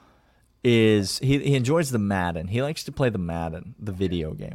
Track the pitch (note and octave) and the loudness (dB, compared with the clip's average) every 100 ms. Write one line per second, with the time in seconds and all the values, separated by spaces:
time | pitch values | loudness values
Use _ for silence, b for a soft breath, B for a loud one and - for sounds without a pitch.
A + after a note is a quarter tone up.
0 | b b b b b _ B2 A#2 A2 G#2+ | b b b b b _ 2 6 6 4
1 | F#2+ - C3 C#3 C#3 C#3 B2 E3 D3+ B2 | 2 -2 0 2 2 2 2 0 0 0
2 | G2+ G2 F2 E2+ F2+ A#2 C#3+ D#3+ - C#3+ | 0 0 0 -4 -4 -4 -4 -6 -10 -2
3 | B2+ G#2 E2+ E2+ E2 D#2+ - - G#2 F#2 | -2 -2 -4 -4 -6 -8 -14 -12 -10 -4
4 | F#2+ F2 D#2 D2+ G2 | -2 -2 -4 -8 -12